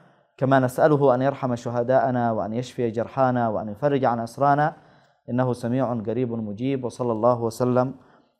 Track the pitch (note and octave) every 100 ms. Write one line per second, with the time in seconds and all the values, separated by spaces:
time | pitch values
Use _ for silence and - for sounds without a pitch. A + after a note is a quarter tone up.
0 | _ _ _ - C3 C3+ B2+ - D#3+ D3
1 | C#3 B2 C3+ C3+ - A#2+ B2 A#2+ A#2+ C3
2 | C3 B2 A#2+ A2+ F#2+ A2+ B2+ - A#2+ A2
3 | A2 - C3 B2 A#2 G2+ A2 G2+ C#3+ C#3
4 | B2 A#2 A2+ - C#3 C#3+ D3+ E3+ - _
5 | _ _ - B2 B2+ A#2+ A#2 B2+ A#2+ A#2+
6 | G#2 A2 B2+ A#2 G#2+ G2+ B2+ C3+ A#2+ -
7 | B2 A2 A#2 A#2+ A#2 - B2 B2 B2+ -
8 | _ _ _ _